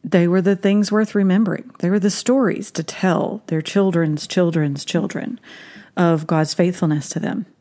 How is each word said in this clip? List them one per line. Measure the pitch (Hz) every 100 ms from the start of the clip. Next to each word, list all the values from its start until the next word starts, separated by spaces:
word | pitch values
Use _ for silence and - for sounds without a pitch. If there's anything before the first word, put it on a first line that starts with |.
| -
They | 185 170
were | 185
the | 185 190
things | 196 202 202
worth | 208 214 208
remembering. | 190 185 214 160 - -
They | 175
were | 202
the | 196
stories | - - 269 220 - 202
to | -
tell | 156 - 190 165 - 214 -
their | 160
children's | 156 202 196 170 165 151 -
children's | - 170 165 147 143 -
children | 175 196 - - 240 - - - - - -
of | 175 160 156
God's | 160 151 -
faithfulness | 175 180 165 151 -
to | 170
them. | - - - _